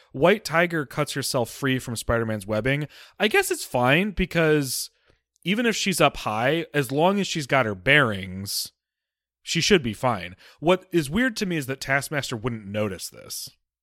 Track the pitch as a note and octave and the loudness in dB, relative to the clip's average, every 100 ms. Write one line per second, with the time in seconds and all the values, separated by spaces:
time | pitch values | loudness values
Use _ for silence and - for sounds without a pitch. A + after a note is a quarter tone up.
0 | _ C3 E3+ G#3+ - D#3+ F3 E3 C3 - | _ 2 4 4 2 2 2 0 -4 -4
1 | D3 C#3+ B2+ C3 A2+ - C3+ B2+ - A2 | -2 -2 -2 -2 -2 -2 -2 -2 -2 -8
2 | - A#2 A2+ G#2+ G2 G#2+ B2 C#3+ D3+ - | 0 0 0 -4 -2 -2 0 -2 -4 -12
3 | - - G#3 G4 F#4 F4 - B3 B2 D#3 | -18 -2 2 2 0 -4 -2 2 4 4
4 | G#3 F3+ F3+ E3+ D#3+ D3+ C3+ - - _ | 2 -2 -2 2 4 2 0 -4 -8 _
5 | _ _ _ _ E3 G#3 A#3+ F#3+ G3 E3 | _ _ _ _ -2 0 0 0 -2 4
6 | D3 - A#2+ G#2+ B2+ E3 - D3 B2 C#3 | 2 2 -4 0 0 0 -2 -4 -2 2
7 | F3 G3+ F3+ E3 C3 C#3 A2 F#2+ G#2+ D3 | 2 2 -2 -4 0 2 2 0 4 4
8 | A#2+ G2 F#2+ F#2+ G2 - - _ _ _ | 4 -2 -6 -8 -6 -6 -8 _ _ _
9 | _ _ _ _ - E3+ - F#3+ A#2 G2+ | _ _ _ _ -6 -2 4 4 2 -2
10 | B2+ G2+ F2 F#2 - - D3+ F#3 - E3+ | -2 -2 -6 -14 -20 -2 2 2 2 -2
11 | C#3 F#3+ B3+ A3 F#3+ E3 B2+ C3+ - C#3 | 0 0 0 0 -2 -2 -4 -8 -2 -2
12 | - D3 - A#2 B2 A2+ G2 G#2 G#2+ F2 | -2 -6 -4 -6 -4 -6 -6 -4 -4 -4
13 | - - - - - _ _ _ | -12 -16 -14 -12 -14 _ _ _